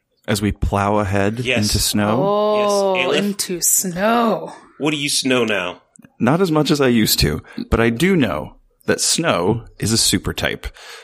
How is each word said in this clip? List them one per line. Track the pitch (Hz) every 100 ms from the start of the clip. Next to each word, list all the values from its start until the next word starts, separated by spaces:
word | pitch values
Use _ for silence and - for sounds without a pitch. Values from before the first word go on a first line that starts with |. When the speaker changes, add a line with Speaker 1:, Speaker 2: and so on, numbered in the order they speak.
| _ _ -
Speaker 1:
as | 104
we | 104
plow | - - 101 101 104
ahead | 101 101 98 113
Speaker 2:
Yes. | 123 117
Speaker 1:
into | 104 104
snow. | - 104 104 117
Speaker 3:
Oh, | 190 208 214 208 208 202 196 185
Speaker 2:
Yes, | 135
Aleph. | 147
Speaker 3:
into | 202 196 - 170
snow. | - - 190 175 208 233 233 165 160 - - -
Speaker 2:
What | 147
do | 151
you | 143
snow | - 131 127
now? | 110 101 90 - _ _ - _
Speaker 1:
Not | 117 131
as | 190
much | 156 139
as | 147
I | 135
used | 120 104 -
to, | 78 78 - - -
but | -
I | 117
do | 117 180 185
know | 110 73 - - _ _ -
that | 87
snow | - - 165 95 90 123 - -
is | 101
a | 113
super | - 196 -
type. | - 69 - - - - -